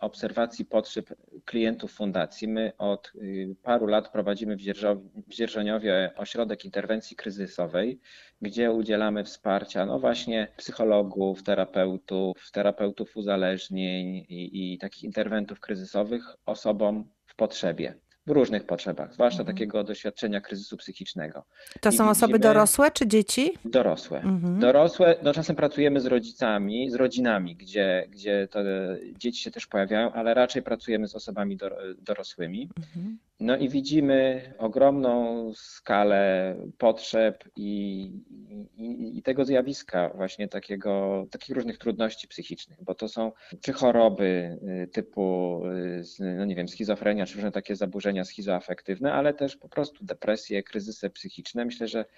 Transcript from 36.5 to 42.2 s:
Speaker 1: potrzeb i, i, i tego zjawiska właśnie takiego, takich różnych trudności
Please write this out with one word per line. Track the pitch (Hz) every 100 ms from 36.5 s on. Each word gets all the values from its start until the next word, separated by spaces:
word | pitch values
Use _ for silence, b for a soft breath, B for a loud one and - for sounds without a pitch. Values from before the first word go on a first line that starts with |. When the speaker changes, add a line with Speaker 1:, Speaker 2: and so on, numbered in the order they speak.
| 90 95 -
Speaker 1:
potrzeb | - - - 110 110 104 - -
i, | 104 104 101 95 95 95 - - 104 104 104 -
i, | 113 120 113 113
i |
tego | 131 131
zjawiska | 131 131 127 139 - 90 87
właśnie | 95 95 - 104
takiego, | 101 - 101 104 98 98 98 95
takich | - - 131
różnych | 117 -
trudności | 120 104 110 -